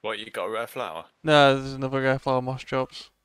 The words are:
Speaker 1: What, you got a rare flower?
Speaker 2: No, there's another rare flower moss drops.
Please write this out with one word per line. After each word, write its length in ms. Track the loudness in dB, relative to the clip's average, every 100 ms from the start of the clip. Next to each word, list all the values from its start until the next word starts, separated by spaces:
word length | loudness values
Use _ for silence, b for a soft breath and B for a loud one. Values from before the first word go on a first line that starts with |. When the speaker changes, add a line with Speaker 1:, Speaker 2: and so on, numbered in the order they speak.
Speaker 1:
What, 160 | -6 -8
you 140 | -8
got 140 | -8
a 40 | -6
rare 160 | -6
flower? 400 | -6 -8 -8 -8 -14 _
Speaker 2:
No, 360 | 4 6 6 4
there's 160 | -2
another 260 | -6 -4 0
rare 160 | 0 0
flower 240 | 0 -2
moss 220 | -2 -8
drops. 480 | -4 -4 -4 -10 -20 _